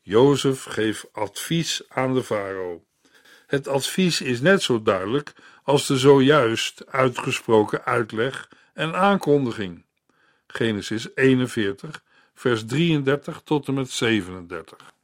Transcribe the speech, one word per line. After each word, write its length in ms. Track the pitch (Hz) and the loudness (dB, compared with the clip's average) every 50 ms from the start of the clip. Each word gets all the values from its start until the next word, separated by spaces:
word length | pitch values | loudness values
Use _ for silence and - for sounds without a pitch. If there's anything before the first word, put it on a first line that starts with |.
Jozef 640 | _ - 92 110 127 143 143 131 - 139 135 131 - | _ 2 4 6 6 6 4 4 0 -2 -2 -2 -6
geeft 480 | - - - 110 110 104 - - - _ | -10 -6 -4 -2 -2 -2 -6 -10 -16 _
advies 680 | - 107 98 _ - - - 160 170 160 - - - - _ | -10 -10 -10 _ -12 -8 -4 -2 -2 -2 -2 -6 -8 -8 _
aan 260 | - - 131 131 131 | -6 -4 -2 0 -2
de 80 | 127 117 | -2 -2
farao. 640 | - 113 107 98 98 98 95 92 90 87 82 _ _ _ _ _ _ _ _ _ _ - _ _ | -2 -6 -6 -6 -6 -8 -8 -8 -8 -10 -12 _ _ _ _ _ _ _ _ _ _ -20 _ _
Het 220 | _ - 143 139 - | _ -4 -4 -4 -2
advies 520 | 139 135 131 - - - 185 180 151 - | -4 -2 -2 -2 -2 0 0 0 0 -2
is 200 | - 135 123 120 | -2 -4 -4 0
net 220 | 127 175 196 190 - | 2 4 4 4 2
zo 200 | - 131 113 110 | 0 -2 0 2
duidelijk 500 | 113 104 92 92 101 117 143 147 - - _ - - - _ _ | 0 0 0 -2 -2 -4 -4 -4 -6 -18 _ -20 -20 -20 _ _
als 240 | - 139 143 - | 0 0 0 2
de 120 | - 143 131 | 0 -2 4
zojuist 880 | 120 139 143 139 131 135 147 151 131 113 113 110 - - - - - | 6 8 8 8 8 6 4 4 4 2 0 -2 -4 -6 -8 -10 -20
uitgesproken 1000 | - - 135 131 131 120 - - 143 123 - - - 117 110 107 95 - - - | -8 -2 0 0 0 0 -2 -6 -4 -6 -6 0 4 4 4 4 4 0 -6 -2
uitleg 640 | - 123 120 117 107 - 107 113 135 131 - - _ - _ _ _ _ | -2 0 0 -2 -2 -4 -4 -4 -4 -4 -10 -14 _ -20 _ _ _ _
en 200 | - 151 160 165 | -6 -6 -4 0
aankondiging. 920 | 185 185 202 202 190 - 156 147 147 139 120 110 101 101 92 87 82 _ _ _ _ _ _ _ _ _ _ _ _ _ | 2 2 4 4 2 2 2 2 2 2 -2 -4 -6 -8 -10 -10 -14 _ _ _ _ _ _ _ _ _ _ _ _ _
Genesis 640 | _ - - 123 113 110 101 92 - 110 110 117 - - | _ -6 -2 -2 0 0 -2 -4 -6 -6 -8 -8 -10 -4
eenenveertig, 880 | - 131 135 131 127 127 120 - - 107 98 98 - - 80 - - _ _ _ _ _ _ _ | 2 4 4 4 4 0 -2 -4 -4 -4 -4 -4 -8 -12 -16 -16 -18 _ _ _ _ _ _ _
vers 300 | _ - 131 120 110 110 | _ -2 0 0 0 -2
drieëndertig 760 | 113 120 143 170 170 160 147 139 135 139 143 - - 160 - _ | -4 -2 0 2 2 2 0 2 0 -2 -2 -4 -10 -14 -14 _
tot 240 | - 156 147 139 - | -4 -4 -4 -2 -4
en 60 | 135 | -4
met 160 | 139 135 123 | -4 -4 -6
zevenendertig. 1000 | - - 131 117 113 107 92 87 92 92 87 85 92 82 82 - - _ - - _ _ | -6 -2 0 2 2 0 0 -4 -12 -14 -14 -12 -14 -14 -14 -16 -20 _ -20 -20 _ _